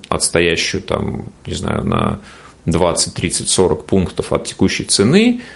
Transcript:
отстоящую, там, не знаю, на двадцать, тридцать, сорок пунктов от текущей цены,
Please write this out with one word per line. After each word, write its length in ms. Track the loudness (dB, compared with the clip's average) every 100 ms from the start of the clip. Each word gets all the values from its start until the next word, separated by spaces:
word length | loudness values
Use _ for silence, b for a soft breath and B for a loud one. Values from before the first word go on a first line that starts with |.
| -6
отстоящую, 760 | -4 0 2 2 0 -2 -4
там, 440 | -4 -4 -2 -6 -10 -14 -10
не 80 |
знаю, 300 | -6 -4 -2
на 340 | 0 0 0 -2 B B B B
двадцать, 500 | -2 2 2 2 -2
тридцать, 340 | -2 -4 -4 -2
сорок 360 | 2 2 2
пунктов 480 | 0 0 0 -4 -2
от 120 | -4
текущей 400 | -4 0 0 0
цены, 560 | -2 2 4 6 4 2 B